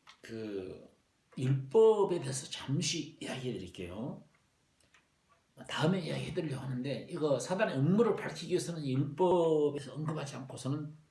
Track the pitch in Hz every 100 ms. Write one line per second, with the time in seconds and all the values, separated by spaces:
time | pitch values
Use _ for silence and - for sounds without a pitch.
0 | - - - 113 107 98 92 82 - _
1 | _ _ _ - 131 135 - 226 220 208
2 | 185 175 135 131 - - - 147 - 170
3 | 139 - 123 131 127 101 90 87 87 95
4 | 139 - - _ _ _ _ _ _ _
5 | _ _ _ _ _ - - - 156 190
6 | 156 135 131 185 160 127 135 123 135 117
7 | - 165 151 127 - 185 208 135 143 202
8 | 226 - - - 165 180 - 165 139 131
9 | - - 180 175 165 156 147 139 - 143
10 | 156 156 143 139 135 113 131 151 156 -
11 | _